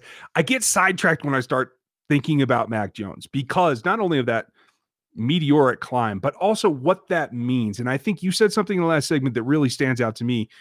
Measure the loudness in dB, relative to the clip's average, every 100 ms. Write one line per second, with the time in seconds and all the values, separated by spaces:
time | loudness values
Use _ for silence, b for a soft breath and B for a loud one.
0 | B B B -2 0 -2 0 2 0 2
1 | 0 0 0 -2 0 -2 -2 _ _ _
2 | -2 0 2 2 2 2 0 -4 -4 -8
3 | -12 -12 -10 -8 -2 2 2 2 -2 -2
4 | 0 0 0 -2 -4 _ _ _ _ _
5 | _ -4 0 0 4 4 4 2 -4 -2
6 | -2 -2 -6 -2 0 2 0 2 0 0
7 | -2 -2 -2 -4 -2 0 -2 -2 -4 -2
8 | -4 -2 -2 2 2 2 -2 0 0 0
9 | 0 -2 0 -2 0 2 0 0 -2 0
10 | -2 -2 -2 -2 -4 b